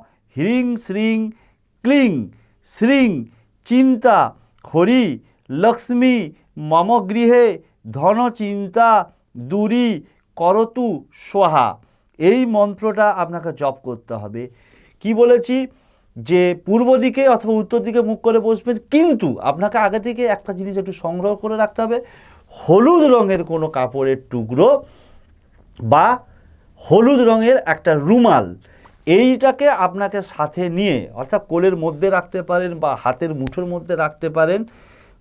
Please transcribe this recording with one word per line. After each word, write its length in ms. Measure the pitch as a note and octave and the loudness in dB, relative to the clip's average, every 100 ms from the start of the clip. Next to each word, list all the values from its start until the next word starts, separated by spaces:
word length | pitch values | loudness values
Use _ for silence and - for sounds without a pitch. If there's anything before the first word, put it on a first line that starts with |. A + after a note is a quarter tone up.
| - _ _ B2+ | -10 _ _ -4
হ্রিং 400 | F#3 B3 B3 A#3 | -2 0 -2 -6
শ্রিং 540 | - F#3+ A3 A3 A3 - _ _ _ _ | -6 -4 -2 -2 -4 -10 _ _ _ _
ক্লিং 460 | A#3 C#4+ B3 C#3+ F#2+ - _ _ | 0 2 2 0 -6 -12 _ _
শ্রিং 600 | - - A3+ C#4 B3 D3+ A2+ _ _ _ | -14 -2 2 2 2 0 -8 _ _ _
চিন্তা 680 | - B3 C4 A#3+ B3 F#3+ A#2+ - _ _ - | -2 2 2 2 4 4 2 -4 _ _ -6
হরি 440 | D#3+ F3+ B3+ G#3 A#2 _ _ - | 0 2 2 0 -4 _ _ -12
লক্ষ্মী 840 | C#3 A3 A3+ - A#3+ B3+ A#3+ D#3 - _ - | -2 0 0 -2 0 2 0 -4 -12 _ -14
মম 480 | D3+ D#3+ F#3+ A#3 F#3 | -2 0 2 0 -2
গৃহে 520 | A3 A#3 A#3+ A#3 E3 _ _ A2 | 0 2 4 2 0 _ _ -14
ধনচিন্তা 1200 | C3+ E3+ A3 B3 A3+ G#3 G3+ G3 A#3 A#3 G#3+ F3+ _ _ A#2+ | -2 0 0 0 -4 -8 -8 -4 0 2 2 0 _ _ -18
দূরী 680 | B2 G3 G#3 A#3+ A#3+ E3 - _ _ - | -6 -4 0 0 0 -2 -8 _ _ -4
করতু 680 | E3+ G3+ A3+ B3+ A#3+ D3+ - | 0 2 0 -2 -4 -6 -10
স্বাহা।" 680 | - - G3+ F3+ D3+ A2+ - _ _ _ - | -20 -6 0 2 2 0 -2 _ _ _ -2
এই 280 | E3 B3 B3 | 2 2 2
মন্ত্রটা 640 | G#3+ G#3 F#3+ G#3+ G3+ G#3 | 0 0 -2 -4 0 0
আপনাকে 420 | F#3+ E3 E3+ D#3+ | 0 -4 -8 -10
জপ 260 | - C#3 C3+ | -6 -4 -6
করতে 320 | B2+ A#2 - | -10 -12 -10
হবে। 360 | A2 G#2 A2+ B2 _ _ _ _ _ | -12 -12 -12 -14 _ _ _ _ _
কি 140 | G#3 | -4
বলেছি? 520 | A3+ A#3+ A#3+ A#3+ C4 C4 _ _ _ _ A#2+ | 2 4 4 2 -4 -4 _ _ _ _ -16
যে 420 | A2+ F3+ F3+ F3 - | -2 2 2 0 0
পূর্ব 300 | A3+ B3 C4 | 0 2 2
দিকে 320 | B3 C4+ C4+ | 2 2 2
অথবা 240 | A#3 G#3+ | 2 0
উত্তর 260 | A3 G#3 A#3 | -2 -2 -4
দিকে 240 | A3 A#3 | -2 -2
মুখ 180 | A3 A3 | -2 -2
করে 200 | A3+ A#3 | 0 0
বসবেন, 360 | G#3+ A3 A#3+ A#3 - | 0 -2 -4 -6 -2
কিন্তু 480 | D4 E4+ A#3 D#3+ G2+ | 0 2 0 -2 -4
আপনাকে 400 | A2+ D3+ G3+ A3+ | -4 -2 -2 0
আগে 220 | G3+ G#3+ | -2 -2
থেকে 260 | A3+ A3+ A#3+ | -6 -4 -2
একটা 260 | G3 - | -4 -6
জিনিস 260 | F#3 F#3+ G3 | -10 -8 -8
একটু 140 | F#3+ | -8
সংগ্রহ 440 | - E3 F3+ G3 G3+ | -8 -8 -4 -4 -4
করে 200 | G#3+ A3 | -4 -4
রাখতে 260 | G#3 - | -4 -2
হবে, 180 | A3+ A#3+ - - - - _ | -4 -4 -8 -20 -20 -20 _
হলুদ 540 | - - F#3 C4 F4 | -6 2 4 6 4
রঙের 420 | D4 A#3+ G3 F#3 | 6 4 2 -2
কোনো 240 | E3 E3 D#3 | -4 -4 -4
কাপড়ের 480 | D3 B2+ C3+ C3+ C3 - | -4 -4 -2 -2 -2 -4
টুকরো 540 | B2 A2+ B2+ A3 C4+ - - _ - _ _ _ _ _ - | -8 -4 2 4 2 -2 -20 _ -20 _ _ _ _ _ -10
বা 360 | A2+ D3 G#3 B3 - - _ _ _ _ | 0 2 4 0 -6 -20 _ _ _ _
হলুদ 440 | - F3+ A#3+ C4+ | 2 4 4 4
রঙের 360 | A3+ A3+ A3+ G#3+ D#3+ | 4 2 2 2 0
একটা 280 | D#3+ F3 | -2 0
রুমাল, 640 | D3+ D3 A#3+ A#3 C#3 F#2 F#2 _ _ _ _ - | 0 2 4 4 4 0 -8 _ _ _ _ 2
এইটাকে 640 | F#3 B3+ B3+ C4 C4 C#4+ | 4 4 2 0 2 0
আপনাকে 520 | G#3 F3+ F#3 G3 G3 | 0 -2 -4 -6 -6
সাথে 460 | F#3+ - D3+ F3 F3+ | -8 -6 -6 -6 -6
নিয়ে, 420 | F3 G3+ B2+ D2+ | -2 -2 -2 -6
অর্থাৎ 320 | A2 C3 G#3 - | -12 -6 -6 -4
কোলের 300 | E3 F#3+ F3 | -2 0 0
মধ্যে 340 | D#3+ D3 F#3+ | -4 -2 -2
রাখতে 320 | F#3 F3 F#3 | -2 -4 -8
পারেন 380 | F3+ F3 F3+ E3 | -4 -4 -4 -4
বা 160 | D3+ A#2 | -6 -4
হাতের 380 | B2+ B2+ E3+ | -4 -4 -4
মুঠোর 320 | D3 C3 - F3+ | -6 -6 -6 -8
মধ্যে 300 | F3 E3+ E3+ | -8 -6 -4
রাখতে 340 | D#3 D#3 D#3+ | -4 -6 -6
পারেন 340 | D#3+ D#3+ G3+ A3+ - _ _ _ _ | -2 0 0 -6 -16 _ _ _ _